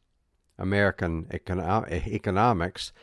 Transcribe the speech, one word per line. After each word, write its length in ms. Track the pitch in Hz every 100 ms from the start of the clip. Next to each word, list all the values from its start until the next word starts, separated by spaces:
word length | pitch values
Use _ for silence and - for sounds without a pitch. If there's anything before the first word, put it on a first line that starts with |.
| _ _ _ _ _ -
American 640 | 95 101 101 - 87 82 -
econo-, 580 | 82 - 90 85 107 -
economics, 1040 | 85 107 107 - 92 120 98 90 - - _